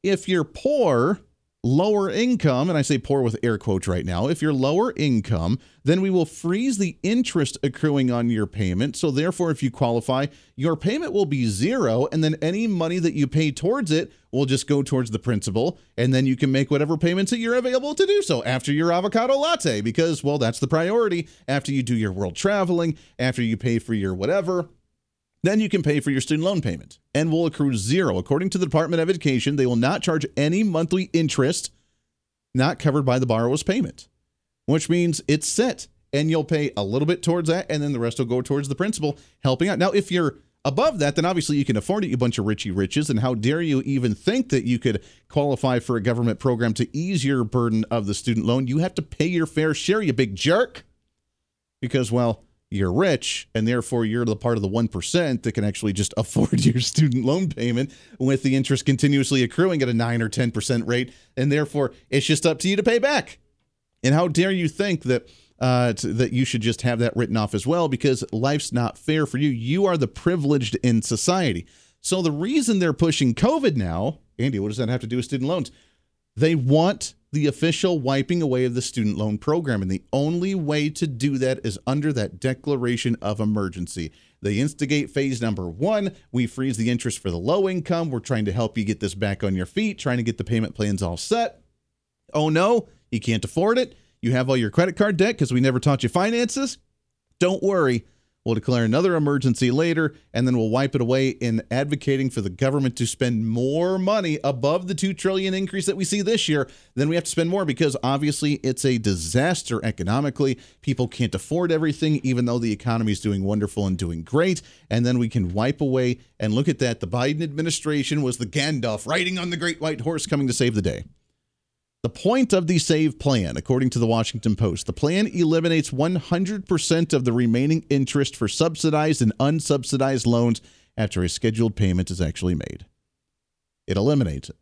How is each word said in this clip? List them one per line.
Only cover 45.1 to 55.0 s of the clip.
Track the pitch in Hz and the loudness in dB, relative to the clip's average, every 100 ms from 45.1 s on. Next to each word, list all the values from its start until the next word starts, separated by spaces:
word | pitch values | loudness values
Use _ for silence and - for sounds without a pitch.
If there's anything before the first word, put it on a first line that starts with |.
| _ _ | _ _
qualify | 151 143 131 135 123 | -2 0 0 0 0
for | - 117 | 0 -2
a | |
government | 104 117 117 107 | 0 0 0 0
program | 135 117 117 | 0 0 0
to | 110 123 143 | 0 -2 -2
ease | 175 185 | -4 -2
your | 139 135 | 0 0
burden | 110 131 117 110 107 | 0 0 0 0 0
of | 117 101 | -2 -2
the | |
student | 101 - 113 113 | -4 -2 0 2
loan. | 127 127 | 0 0
You | 143 | 0
have | 185 | -2
to | - | -4
pay | 156 - 160 | -8 -2 0
your | 175 160 | 0 -2
fair | - 156 | 0 0
share, | 147 - 214 | 0 0 2
you | 185 | 2
big | 123 120 95 | 0 0 0
jerk, | 139 190 254 - _ _ _ _ _ _ _ _ _ _ | 2 2 0 -6 _ _ _ _ _ _ _ _ _ _
because, | 120 135 113 | -2 0 0
well, | 120 120 113 _ _ _ | 2 0 -2 _ _ _
you're | 101 95 | -2 0
rich, | 104 185 135 - - - | 2 2 2 -2 -8 -4
and | 113 110 | -2 0
therefore | 123 - 120 110 | 0 -2 -2 0
you're | 117 | 0
the | 120 | -2
part | 104 120 117 | -2 -2 -2
of | |
the | 98 | 0
one | 110 113 | 0 -2
percent | 92 | -4